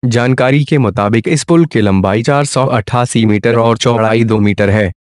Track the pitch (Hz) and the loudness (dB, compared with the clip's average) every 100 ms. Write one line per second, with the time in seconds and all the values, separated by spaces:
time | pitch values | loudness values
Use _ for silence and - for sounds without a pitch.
0 | 127 117 123 127 127 139 143 151 113 95 | -2 0 0 0 2 0 0 0 0 0
1 | 104 113 110 160 - 170 165 - 104 95 | 0 0 0 -4 0 2 2 0 0 2
2 | 95 104 117 143 143 - 135 120 - 123 | 0 0 0 -2 0 -2 0 -2 -2 -2
3 | 123 120 110 104 117 117 117 113 123 120 | -2 0 0 0 0 2 2 0 0 0
4 | 110 110 117 110 104 101 101 104 98 - | 0 0 0 0 0 0 0 2 -2 -4
5 | _ | _